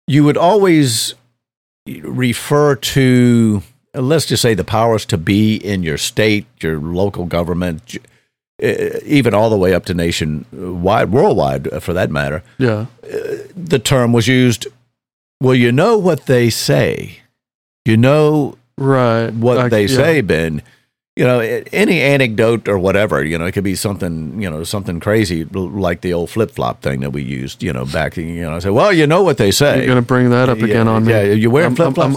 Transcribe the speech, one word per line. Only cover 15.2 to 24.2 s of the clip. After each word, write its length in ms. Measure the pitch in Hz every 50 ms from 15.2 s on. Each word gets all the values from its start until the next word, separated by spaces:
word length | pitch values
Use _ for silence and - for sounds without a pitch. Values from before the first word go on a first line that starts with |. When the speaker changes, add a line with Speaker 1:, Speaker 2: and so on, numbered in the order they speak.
| _ _ _ -
Speaker 1:
"Well, 140 | 131 127 135
you 160 | 127 120 120
know 260 | 120 139 180 233 233
what 280 | 208 175 185 156 135 -
they 220 | - 127 120 120 113
say. 720 | - - - 147 143 143 117 73 50 50 - - - - _ _ _ _ _ _ _ _ _ _ _ _ -
You 120 | 117 110
know 600 | 110 123 135 147 151 151 151 156 151 135 - - - _ _ _
Speaker 2:
Right. 520 | - 135 135 135 127 123 117 113 113 117 110
Speaker 1:
what 260 | 110 113 113 127 127
Speaker 2:
I, 120 | 131 123 120
Speaker 1:
they 160 | 113 107 101
Speaker 2:
yeah. 100 | 92 -
Speaker 1:
say, 260 | 123 139 165 160 147
Ben." 400 | 107 85 82 80 82 82 76 71 - _ _ _ _ _ _ _ _ _ _
You 80 | - 131
know, 160 | 127 123 120
a-, 220 | 113 110 120 110 - - -
any 260 | 180 214 - 180 151
anecdote 680 | 123 139 143 131 131 113 107 101 113 113 117 107 - 101
or 100 | 101 92
whatever, 420 | 87 95 92 98 107 95 80 67 73
you 140 | 78 85
know, 80 | 80 82
it 60 | 95
could 140 | - 101 92
be 100 | 101 90
something, 640 | - - 104 98 85 95 85 82 80